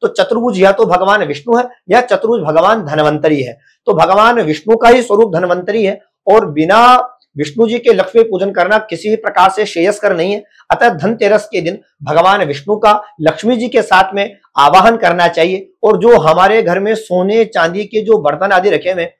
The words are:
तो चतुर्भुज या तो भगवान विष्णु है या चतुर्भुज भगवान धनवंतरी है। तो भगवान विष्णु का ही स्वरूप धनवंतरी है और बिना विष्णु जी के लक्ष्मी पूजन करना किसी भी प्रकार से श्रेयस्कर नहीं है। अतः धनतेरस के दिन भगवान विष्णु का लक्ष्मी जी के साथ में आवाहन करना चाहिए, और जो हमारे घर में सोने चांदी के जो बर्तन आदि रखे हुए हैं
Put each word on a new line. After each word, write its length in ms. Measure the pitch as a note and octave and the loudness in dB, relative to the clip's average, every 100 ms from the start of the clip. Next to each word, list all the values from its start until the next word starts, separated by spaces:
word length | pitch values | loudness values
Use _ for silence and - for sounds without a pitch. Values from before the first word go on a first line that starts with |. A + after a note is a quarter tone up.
तो 60 | - | -4
चतुर्भुज 520 | - F#3+ A3+ A#3+ F#3+ | -2 -2 -2 -2 2
या 120 | F#3+ | 2
तो 140 | G3 G#3 | 2 0
भगवान 380 | F3+ F#3+ G#3 | 0 0 0
विष्णु 340 | D3+ C#3+ A#3+ A#3 | -2 -8 -4 -2
है 120 | A#3+ - - | -2 -12 0
या 120 | A#3 | 0
चतुर्भुज 400 | B3 - A3 A#3 | 0 -2 -2 -2
भगवान 440 | D3+ D#3+ F#3 A3+ D3 | 0 2 2 0 -2
धनवंतरी 580 | D#3 D3+ D3+ D#3 D3 | -2 0 0 0 -2
है। 160 | A#2+ - _ _ - | -4 -12 _ _ -2
तो 80 | |
भगवान 480 | E3 F3 G3 A3+ A#3+ | 0 2 4 2 2
विष्णु 360 | D#3 D#3 G#3 A3+ | -2 -4 -2 4
का 120 | A#3 | 4
ही 120 | B3+ | 2
स्वरूप 340 | A#3+ G#3 A3+ E3 | 0 0 0 0
धनवंतरी 500 | F3+ F3+ F3+ A3 G3 | -2 -2 -2 -2 -4
है 140 | - _ _ - | -6 _ _ 2
और 240 | G#3+ F#3 | 2 2
बिना 560 | D3 D3+ G#3+ A#3+ B3 B3 - _ C#3+ | -2 2 4 4 4 0 -14 _ -10
विष्णु 300 | D3 - A3+ | -8 -2 -2
जी 120 | A#3 | 0
के 140 | A#3 | 0
लक्ष्मी 300 | F#3+ F#3+ A#3 | 0 0 0
पूजन 280 | A3+ F#3 G3 | 0 -2 -4
करना 260 | F#3+ F3 G#3+ | -2 0 -2
किसी 320 | G#3+ E3 G#3+ | -2 -8 -4
भी 60 | A3 | -4
प्रकार 340 | G#3 F#3+ F#3 | -2 0 0
से 160 | G3 G#3 | 0 -4
श्रेयस्कर 500 | E3+ A3 G3+ G#3 F3 | -2 -2 -2 -2 -2
नहीं 180 | F3+ | -2
है। 100 | G#3 - _ _ | -4 -10 _ _
अतः 180 | E3 A#3+ | 0 0
धनतेरस 560 | E3 F#3 A3+ G#3 G#3+ - | 0 -4 -2 0 0 -2
के 160 | G3 | -6
दिन 180 | E3 G3+ _ _ | -6 -8 _ _
भगवान 400 | C#3 D#3 F#3 G3+ | -4 0 0 0
विष्णु 320 | D#3 C#3 C#3+ G#3+ | -2 -6 -6 -2
का 280 | G#3+ G#3 - - | 0 0 -4 -4
लक्ष्मी 340 | D#3 D#3 G#3+ A#3+ | -4 -2 -4 -4
जी 120 | B3 | -2
के 140 | A#3+ | -2
साथ 320 | - F#3 F#3+ | 0 0 0
में 240 | G3 G3+ - _ - | -4 -6 -8 _ 0
आवाहन 400 | C#3+ F#3 A3 A3+ | 4 4 4 2
करना 300 | F3+ F3 E3+ | 0 0 0
चाहिए, 460 | E3 E3+ F#3+ - _ | 0 -2 -2 -10 _
और 140 | G#3+ F#3 | 0 2
जो 200 | A3+ A3 | 4 4
हमारे 460 | D#3 E3+ G3 A3 | 4 2 2 2
घर 160 | G3 F#3+ | 0 -2
में 160 | G3+ A3 | -2 -4
सोने 500 | - F3+ F#3+ A3+ A3 | -4 -2 0 0 0
चांदी 380 | F#3+ E3 F#3 | 0 -2 -2
के 180 | G#3 G#3+ | -6 -4
जो 160 | G3+ G#3+ | 0 0
बर्तन 340 | C#3+ D3+ G3 | 0 -2 0
आदि 180 | F#3 G3 | 0 2
रखे 220 | D3+ F3+ | -2 -2
हुए 120 | F#3 | -4
हैं 100 | E3+ | -6